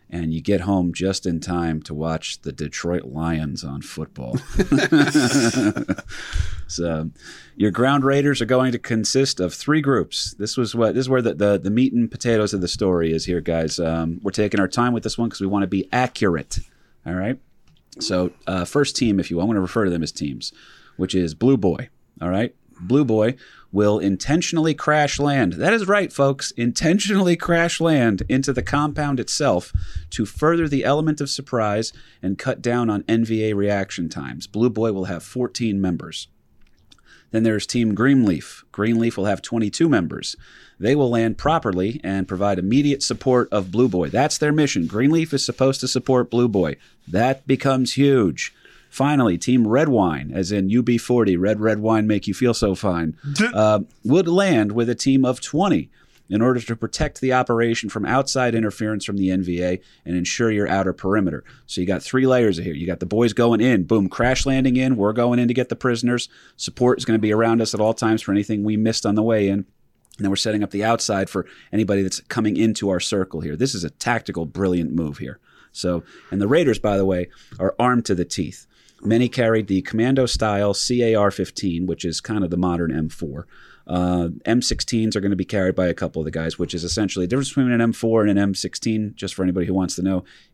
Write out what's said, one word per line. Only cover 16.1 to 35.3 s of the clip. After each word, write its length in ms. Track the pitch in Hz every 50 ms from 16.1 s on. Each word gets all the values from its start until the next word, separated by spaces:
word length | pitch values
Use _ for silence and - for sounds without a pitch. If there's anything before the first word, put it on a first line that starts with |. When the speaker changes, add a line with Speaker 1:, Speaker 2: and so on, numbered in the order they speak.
| - - 113 95 85 78 - - - - - - _ _ _ _ _ _ _
Speaker 1:
all 80 | - 90
right? 260 | 92 95 110 - - - _ _ _ _ _ _ _ _ _ - -
So, 320 | - - 95 90 90 85 - _ _
uh, 180 | - 92 92 87
first 320 | - - 147 143 - -
team, 240 | - 135 113 101 95
if 100 | 85 -
you 60 | 85
will, 60 | 82 90
I'm 80 | 110
gonna 100 | 113 98
refer 240 | 92 87 - 117 104
to 60 | 92
them 120 | 87 82 80
as 100 | 80 -
teams, 420 | - - 73 64 - - - - - - - - - - - _
which 180 | - 92 - -
is 200 | 92 87 80 78
Blue 240 | - 113 127 139 110
Boy, 320 | 95 92 78 - - - _ _ _ _ _ - 80
all 80 | 87
right? 240 | 90 98 120 - - _ _ _ _ -
Blue 240 | 87 90 120 147 147
Boy 300 | 117 110 110 107 117 135 - - - - - - _
will 280 | - 98 104 104 104 104
intentionally 720 | 87 101 98 92 - - 147 175 170 - 170 165 156 165 151
crash 460 | - - 156 151 151 147 135 - -
land. 340 | 143 143 143 135 113 87 85
That 200 | 85 127 175 226
is 120 | 226 202
right, 240 | 180 202 202 185 -
folks. 420 | - - 139 139 135 139 - - -
Intentionally 840 | - 120 120 123 - - 302 185 233 202 196 208 196 190 175 170
crash 460 | 170 - - 170 170 170 170 - - 165
land 400 | 170 156 139 120 113 101 90 - -
into 240 | 127 131 135 143 127
the 80 | 123 -
compound 580 | - - 143 147 147 143 147 147 143 139 123
itself 540 | 113 - - - 147 131 95 90 - - - - - - - - - -
to 160 | - - 107
further 440 | - - - 151 156 170 170 165 151
the 160 | 147 131 -
element 360 | 123 139 156 156 156 151 151
of 80 | 147 135
surprise 640 | - - 135 - - 117 107 104 101 110 113 - - - - - - _ -
and 160 | 92 98 -
cut 240 | - 131 - - -
down 260 | 120 120 123 117 113
on 160 | 104 101 -
N 200 | - 113 113 117
V 180 | 110 113 110 110 110
A 20 | 104
reaction 540 | 101 101 101 101 98 95 - - - 85 78
times. 380 | - 85 69 64 62 71 -
Blue 240 | - - 107 117 123
Boy 220 | 107 107 113 113 101
will 120 | 95 90
have 180 | 92 90 82 -
fourteen 560 | -